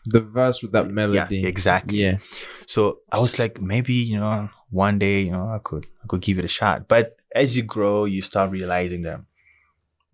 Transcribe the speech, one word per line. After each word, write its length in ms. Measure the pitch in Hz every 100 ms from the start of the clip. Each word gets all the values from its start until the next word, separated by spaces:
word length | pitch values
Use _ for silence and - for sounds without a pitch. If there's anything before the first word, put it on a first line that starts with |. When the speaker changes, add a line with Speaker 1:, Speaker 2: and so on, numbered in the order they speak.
| 113
Speaker 1:
The 140 | 113
verse 400 | 107 117 127 123
with 100 | 107
that 140 | 107 98
Speaker 2:
Yeah, 60 |
Speaker 1:
melody. 540 | 104 104 101 78 98 92
Speaker 2:
exactly. 520 | 92 92 92 - 104
Speaker 1:
Yeah. 160 | 98 98 - - - - -
Speaker 2:
So 320 | - 104 - _
I 60 | 107
was 180 | 120 -
like, 220 | 117 -
"Maybe, 340 | 95 110 127
you 240 | 123 117 104
know, 300 | 107 107 104 - _
one 280 | 92 101 101
day, 220 | 101 98
you 80 | 95
know, 180 | 90 101
I 120 | 107
could, 240 | - 76 - -
I 40 | -
could 120 | 92
give 180 | 92 92
it 40 |
a 40 | 85
shot." 400 | - 107 80 -
But 280 | 117 113 - _
as 220 | 120 139 123
you 60 |
grow, 420 | 110 110 101 104 104
you 160 | 95
start 280 | - 101 95
realizing 520 | 95 90 90 90 87
that 180 | 82 69 - _ _ _ _ _ _ _ _